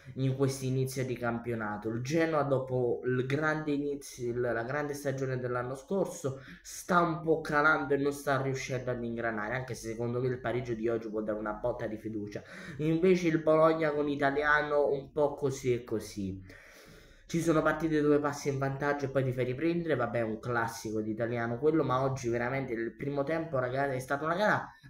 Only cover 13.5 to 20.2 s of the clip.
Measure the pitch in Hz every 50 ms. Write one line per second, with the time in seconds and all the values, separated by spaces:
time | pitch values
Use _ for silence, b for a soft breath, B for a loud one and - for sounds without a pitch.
13.5 | 156 156 160 160 160 160 160 151 147 147 147 147 143 143 143 139 139 147 147 147
14.5 | 147 147 147 147 147 147 143 117 143 143 - - - 151 147 143 - - 147 135
15.5 | 131 - - 127 120 117 - - 113 107 - - - 104 98 95 95 95 95 B
16.5 | B B B B B B B B B B B B B B B - - 170 147 165
17.5 | 156 156 151 156 151 156 165 156 151 151 147 147 147 147 147 143 135 - - 147
18.5 | 131 131 135 135 135 135 147 143 139 - 135 131 - 139 131 131 123 127 123 127
19.5 | 127 139 160 170 170 175 165 160 143 123 120 110 123 117